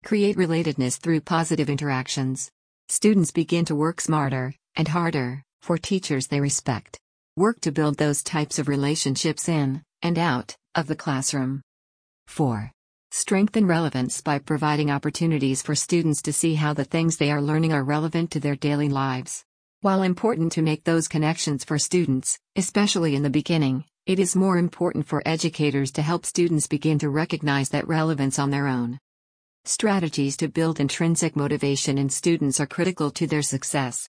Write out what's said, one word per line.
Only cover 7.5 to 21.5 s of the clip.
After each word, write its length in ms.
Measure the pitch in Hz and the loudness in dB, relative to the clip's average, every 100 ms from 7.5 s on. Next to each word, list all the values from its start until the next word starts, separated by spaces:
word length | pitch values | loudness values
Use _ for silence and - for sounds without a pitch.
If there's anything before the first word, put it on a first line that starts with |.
| 233 | 2
to 120 | 170 | -2
build 260 | 147 151 143 | 0 0 2
those 260 | 151 143 | 0 0
types 360 | - 160 147 - | -2 -2 -2 -2
of 100 | 143 | 0
relationships 800 | 139 139 156 143 135 160 147 - | 0 0 0 0 0 -2 -2 0
in 340 | 160 135 139 - _ | 0 0 -2 -10 _
and 160 | 170 170 | -2 0
out 380 | 170 123 - - _ | 0 0 -4 -16 _
of 140 | - 147 | -6 -4
the 80 | 151 | -4
classroom. 680 | - 135 135 143 127 135 - _ _ _ _ _ _ | -2 -2 -2 -2 -4 -6 -10 _ _ _ _ _ _
Four. 460 | - 143 110 110 _ _ _ _ | -2 0 0 -6 _ _ _ _
Strengthen 560 | - - 190 208 226 196 | -8 0 2 2 2 4
relevance 540 | 165 160 131 127 - | 4 2 0 -2 -4
by 180 | - 143 | -2 -2
providing 500 | 143 151 151 147 147 | -2 -2 0 2 0
opportunities 720 | 143 151 - 165 156 135 131 | 0 -2 0 0 2 2 0
for 140 | - 147 | -2 -4
students 460 | - 175 165 143 | 0 2 2 0
to 100 | - | -2
see 240 | 147 165 156 | 0 0 2
how 180 | 151 | 0
the 120 | 147 - | -2 -2
things 320 | 165 165 156 | 0 0 2
they 140 | 147 | 0
are 100 | 147 | 2
learning 320 | 143 156 160 | 2 2 2
are 100 | 151 | 0
relevant 480 | 135 147 160 165 165 | 0 0 0 -2 -2
to 80 | 156 | -2
their 160 | 143 139 | -2 -2
daily 320 | 147 143 147 | 0 0 0
lives. 560 | 139 135 127 131 - _ _ _ _ | 0 -2 -2 -6 -12 _ _ _ _
While 220 | 202 190 | 0 2
important 500 | 190 180 220 160 165 | 2 0 0 0 0
to 80 | 165 | 2
make 240 | 160 156 - | 0 0 2
those 240 | 165 160 | 0 2
connections 560 | 156 151 170 - | 0 0 0 -2